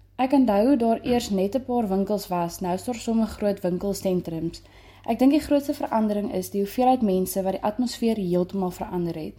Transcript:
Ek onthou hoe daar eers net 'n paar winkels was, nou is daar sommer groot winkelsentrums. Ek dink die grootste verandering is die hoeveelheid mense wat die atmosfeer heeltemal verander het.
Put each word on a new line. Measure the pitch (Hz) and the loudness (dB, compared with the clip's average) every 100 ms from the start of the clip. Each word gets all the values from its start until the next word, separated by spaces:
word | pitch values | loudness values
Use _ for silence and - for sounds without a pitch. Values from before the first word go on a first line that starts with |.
| - - | -14 -4
Ek | 254 | 2
onthou | 277 247 202 226 | 4 4 6 4
hoe | 285 | 4
daar | 233 226 | 2 0
eers | - 240 240 | 0 0 0
net | 196 196 262 | 0 0 -2
'n | 254 | -2
paar | 240 220 | -2 0
winkels | 190 196 208 - | 0 0 -2 -2
was, | 180 170 170 | -2 -2 -4
nou | 180 | -4
is | 185 | -4
daar | - 233 | -4 -8
sommer | - 226 220 | -2 0 0
groot | - 214 196 | 0 -2 0
winkelsentrums. | 180 175 196 196 196 180 170 165 165 - - - - - - | -2 -2 -2 -2 0 -2 -2 -4 -6 -8 -18 -20 -20 -12 -4
Ek | 233 | 4
dink | 262 294 | 4 4
die | |
grootste | - 285 285 285 | 4 0 0 -4
verandering | - 226 220 208 202 | -2 0 0 0 -4
is | 185 185 | -4 -4
die | 202 | -4
hoeveelheid | 202 - 254 254 220 | -4 2 2 4 2
mense | 185 185 196 190 | 2 0 -2 -2
wat | |
die | 190 214 | -2 -2
atmosfeer | 214 247 - 233 214 | -2 -4 -2 0 0
heeltemal | 185 175 180 196 180 | 0 0 0 -2 -4
verander | 175 214 180 170 165 | -4 -6 -4 -4 -4
het. | 156 | -10